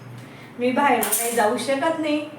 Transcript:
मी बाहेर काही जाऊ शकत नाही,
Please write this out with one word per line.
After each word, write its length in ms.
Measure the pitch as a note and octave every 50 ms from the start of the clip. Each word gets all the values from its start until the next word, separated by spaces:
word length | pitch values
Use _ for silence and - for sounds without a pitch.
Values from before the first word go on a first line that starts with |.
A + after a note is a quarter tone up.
| - - - - - - - - - - - -
मी 140 | A#3+ B3+ C4
बाहेर 280 | C#4+ C#4+ C#4 B3 A3+
काही 320 | G#3 G#3 G#3 - A#3 A#3 A#3
जाऊ 240 | A#3 G#3+ G#3+ B3
शकत 420 | - - C#4 C4+ C#4 C#4+ D4 - D#4
नाही, 280 | D#4 D4+ D4+ D4+ - - -